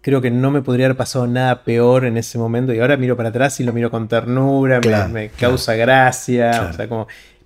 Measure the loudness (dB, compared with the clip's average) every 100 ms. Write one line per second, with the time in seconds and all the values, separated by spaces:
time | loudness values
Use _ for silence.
0 | 0 0 2 0 0 0 0 0 2 0
1 | -4 -2 -2 0 0 -2 0 2 4 4
2 | 2 -2 -4 -6 -2 -2 -2 0 2 2
3 | 0 -2 -2 0 -2 0 -4 -2 -2 -4
4 | -2 -2 0 0 0 2 2 2 2 0
5 | -2 -6 -8 -2 0 0 -2 0 4 4
6 | 4 2 -2 0 2 0 -2 -6 -8 -8
7 | -10 -14 -20 _